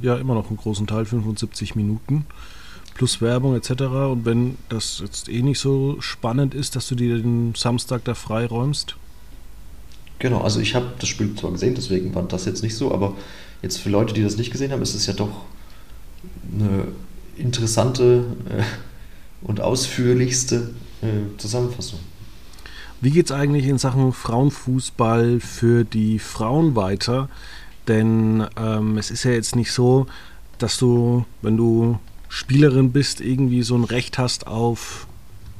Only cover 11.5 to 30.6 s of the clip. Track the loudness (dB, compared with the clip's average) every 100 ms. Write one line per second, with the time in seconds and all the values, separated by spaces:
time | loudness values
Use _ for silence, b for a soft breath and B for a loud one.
11.5 | 0 0 0 0 -2 0 -2 -4 -4 -4
12.5 | -4 -4 -2 -2 0 -2 -4 B B B
13.5 | B -8 -4 0 2 2 2 0 0 -4
14.5 | -2 -2 -2 -2 -2 -2 -2 -2 -6 -12
15.5 | -16 B B B B -14 -14 -14 -12 -6
16.5 | 0 2 2 -2 -8 -12 -14 -14 -4 -2
17.5 | 0 0 2 2 6 6 6 4 -4 -4
18.5 | -2 -2 B B B B B B -10 -4
19.5 | 0 2 2 0 2 4 4 4 0 0
20.5 | 0 0 -8 -14 -6 -2 -2 -2 -6 -4
21.5 | -2 -2 -4 -8 -10 -12 -14 -16 -16 -16
22.5 | B B B B B 4 6 4 2 2
23.5 | 4 4 2 4 4 4 2 0 4 4
24.5 | 2 -2 -2 0 0 4 4 4 2 0
25.5 | 2 4 4 4 2 2 0 -2 -4 0
26.5 | 4 4 4 0 0 0 0 -2 B B
27.5 | B B B 2 4 6 4 4 2 0
28.5 | -2 -2 0 0 0 -2 -2 2 2 2
29.5 | 0 0 4 6 6 4 B B B -14
30.5 | -4